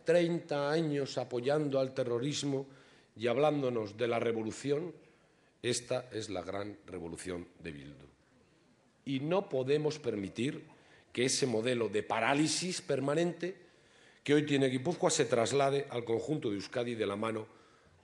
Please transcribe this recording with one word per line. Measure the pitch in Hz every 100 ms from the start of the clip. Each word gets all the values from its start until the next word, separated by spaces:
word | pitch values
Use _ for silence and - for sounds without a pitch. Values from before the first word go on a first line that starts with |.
treinta | - 175 170 170 - 147 143
años | 160 160 143 135 -
apoyando | 123 123 123 151 147 135
al | 131
terrorismo | 131 120 120 139 143 143 135 135 - - - _ -
y | 117
hablándonos | 120 151 147 131 117 104 107
de | 120
la | 117
revolución, | 117 113 110 - 139 143 175 - - _ _ _ _ _
esta | 120 120 - 127 127
es | 107 104
la | 92
gran | 87 98 101 101 -
revolución | 90 85 85 90 87 87 -
de | 82
Bildu. | 71 69 69 71 _ _ _ _ _ _ _ _ _
Y | - 135
no | 151 185 196
podemos | 131 131 151 147 147
permitir | 120 107 95 - 131 156 - - - - _
que | - 127
ese | - 135
modelo | 110 120 120 107
de | 104
parálisis | - 107 113 143 156 - 180 175
permanente | - 135 139 151 175 165 175 - - - _ - - -
que | -
hoy | 151 147
tiene | 139 135
Guipúzcoa | 127 139 170 175
se | -
traslade | 127 117 110 139 139 139 -
al | 120
conjunto | 113 113 123 156 123
de | 101
Euskadi | 95 127 120
de | 113 101
la | 101
mano | 110 110 110 - - _ _ -